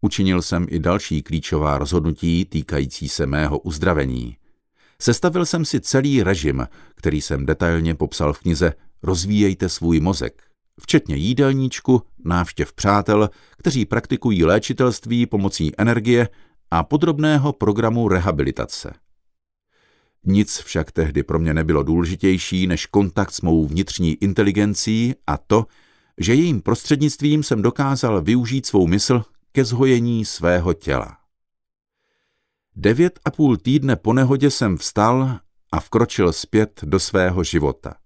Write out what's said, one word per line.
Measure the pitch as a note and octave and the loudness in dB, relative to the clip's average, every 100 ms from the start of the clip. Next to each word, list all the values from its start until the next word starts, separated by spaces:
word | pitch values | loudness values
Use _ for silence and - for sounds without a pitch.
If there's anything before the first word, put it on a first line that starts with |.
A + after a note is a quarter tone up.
Učinil | G#2+ - F#2+ F#2 | -2 0 0 0
jsem | E2 F2+ F2 | 0 -4 -2
i | E2 | -2
další | D#2+ G2 - D#2 | -2 -2 -2 -6
klíčová | - D#2+ - D#2+ D2+ C#2 | -4 -6 -4 -2 0 -2
rozhodnutí | C#2+ F2 D#2 D#2 E2 E2+ F#2+ | 0 0 0 -2 0 0 -2
týkající | D#2+ C#2+ D#2 C#2 - C#2 | -4 -4 -4 -4 -6 -10
se | - C#2+ | -6 -4
mého | D2 D2+ D2 | -2 -2 -2
uzdravení. | - D2+ F2 D#2+ C2+ B1 A#1+ A#1 _ _ _ _ _ _ | -6 -4 0 0 0 -4 -8 -14 _ _ _ _ _ _
Sestavil | - A#2 F3+ F3 E3+ | 0 2 0 0 -2
jsem | E3+ D#3 | -2 -2
si | C3 | -4
celý | - C3+ C#3 C3+ | 0 0 2 2
režim, | F#2 F#2+ D2+ C2 A#1+ - - _ | 2 0 0 -2 -6 -10 -20 _
který | - D2+ | -4 -4
jsem | - C#2+ C#2 | -4 -4 -2
detailně | D#2 F2 E2 E2 D#2+ | 0 0 0 0 -2
popsal | D2+ - D2+ | -4 -2 -2
v | D2 | -2
knize | - D#2+ E2+ - - - | -2 0 0 -2 -16 -10
Rozvíjejte | - F2+ F#2 G#2 G2+ F#2+ F#2 | -4 -2 0 2 2 2 -4
svůj | - E2 E2 | -4 0 2
mozek, | D#2+ F2 B1+ - _ _ _ _ | 2 -2 -6 -10 _ _ _ _
včetně | - E3 - C#2+ | 0 0 0 -2
jídelníčku, | F2 B2 C#3 C3+ C3 - - B2+ - - - | -2 2 2 2 -2 -4 2 2 0 -12 -4
návštěv | F2 F2 - D2 | -2 -2 -4 -8
přátel, | - G2+ G2+ G2 G#2 G#2 - _ _ | -2 2 2 2 2 2 -2 _ _
kteří | - C3+ A2 | -4 -2 -2
praktikují | G#2+ - C3 B2 G2+ E2 | -4 -4 -4 0 2 4
léčitelství | G2 - A#2+ B2+ A2 A2+ A#2+ A#2+ | 2 0 0 0 0 -4 -2 0
pomocí | G#2 G2 - D#2 - | 0 -2 -2 -4 0
energie, | G#2+ A#2 A2 A#2+ A#2 - - _ _ | 0 0 2 2 2 -4 -20 _ _
a | E2 | -2
podrobného | - D3+ E3 D3 D3+ D3+ C#3+ | 0 0 0 0 2 2 0
programu | - G#2+ G#2 A2+ A#2 A2+ | 0 0 0 0 0 2
rehabilitace. | F2+ F#2 D2+ C2+ C2 A1+ - - - _ _ _ _ _ _ _ _ _ _ _ _ | 2 0 0 -2 -2 -8 -10 -14 -18 _ _ _ _ _ _ _ _ _ _ _ _
Nic | - G2 G#2+ - | 0 2 2 -2
však | - - D#2 | -6 -6 -6
tehdy | - D#2 C#2+ | -2 -2 -2
pro | C#2 D#2+ | -2 -2
mě | D#2+ | 0
nebylo | D#2 D#2+ D#2+ | 0 0 0
důležitější | C#2+ D#2+ E2+ F2+ G2 F#2 - F#2 F#2 | 2 0 0 0 0 0 0 -2 0
než | E2+ - | -2 0
kontakt | G2+ G2 E2+ G2 | 0 0 -2 -4
s | - | -2
mou | E2+ D#2+ D#2 | 0 2 2
vnitřní | D#2 F#2+ - E2+ | -2 -4 -2 -2
inteligencí | D#2 G2 F#2+ G2+ G2+ G#2 G2+ - A2 A#2+ C3 - | 0 -2 0 0 2 0 0 -2 -2 -2 -4 -6
a | - | -6
to, | - G#2+ A2+ _ _ _ _ - | 2 0 0 _ _ _ _ -6
že | F#2 | 0
jejím | B2 E3+ B2+ | 2 2 0
prostřednictvím | - A2+ - D3 D3 - C#3+ D3+ | -2 -4 0 0 0 0 0 0
jsem | D3 A#2+ | 0 0
dokázal | G2+ - C#3 C3+ B2 G2+ | 0 0 -2 0 0 0
využít | D#2+ A#2+ A#2+ C3+ B2+ | 2 0 2 -4 0
svou | G2+ F2 | 2 4
mysl | F#2+ - B2 G#2 _ _ | 2 2 0 0 _ _
ke | - B2+ | -2 -2
zhojení | A#2+ C3 B2 A#2 A#2 G#2+ | 2 4 4 2 -2 -4
svého | - E2+ F2+ F2 | -4 0 0 0
těla. | E2 - C2+ G#1+ - _ _ _ _ _ _ _ _ _ _ _ _ _ _ _ - | -2 -2 -4 -4 -14 _ _ _ _ _ _ _ _ _ _ _ _ _ _ _ -2
Devět | G2+ A#2+ F3 - - | 2 4 2 2 -8
a | |
půl | - D3+ A2+ | 2 2 2
týdne | - C#3+ C3+ A#2 | 2 2 2 0
po | G#2+ | 2
nehodě | A#2+ C3 C3+ C#3+ | 2 4 4 2
jsem | C#3 A#2 F2 | 2 0 -2
vstal | - - G#2+ B2+ C3 A#2+ _ _ _ | -4 0 2 2 0 -4 _ _ _
a | - | -6
vkročil | - A2+ F#2+ - F2+ | 0 0 0 2 0
zpět | D#2+ - G#2+ G#2+ - | 0 -2 0 0 -4
do | D2 F#2 | -2 -2
svého | - G2+ F2+ F2+ | 0 0 2 0
života. | E2+ E2+ D2 C2 - - | 0 0 -2 -4 -12 -16